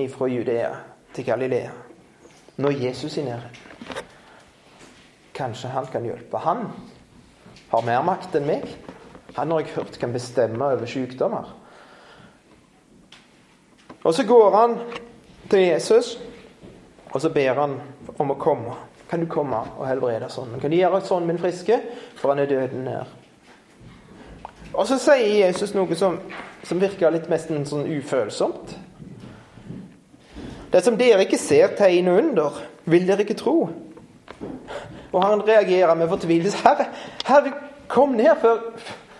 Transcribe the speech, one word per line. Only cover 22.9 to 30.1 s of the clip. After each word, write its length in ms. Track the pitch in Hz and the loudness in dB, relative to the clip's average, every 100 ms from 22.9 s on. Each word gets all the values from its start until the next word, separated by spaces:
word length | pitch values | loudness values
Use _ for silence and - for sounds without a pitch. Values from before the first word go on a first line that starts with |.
| 117 - - - _ _ - _ - - - - - - - - - - | -8 -10 -16 -20 _ _ -20 _ -20 -20 -20 -20 -20 -20 -20 -20 -20 -8
Og 120 | - 214 | -4 0
så 100 | 262 | 2
sier 480 | 302 269 208 208 185 | 4 6 6 4 4
Jesus 280 | 185 202 | 2 -2
noe 200 | 196 180 170 | 0 0 2
som, 200 | 190 170 - - - - - | 0 0 -8 -14 -16 -14 -4
som 140 | 175 | 0
virker 320 | 190 190 165 | 0 2 2
litt 140 | 165 165 | 2 0
mest 220 | 165 165 151 143 | -2 -2 -4 -4
sånn 160 | 147 143 | -4 -4
ufølsomt. 880 | 151 127 131 104 - 214 - - - - - - - - - - - - - - - _ | -4 -2 -2 -2 -2 -2 -4 -12 -18 -18 -20 -20 -18 -20 -20 -20 -20 -16 -16 -16 -20 _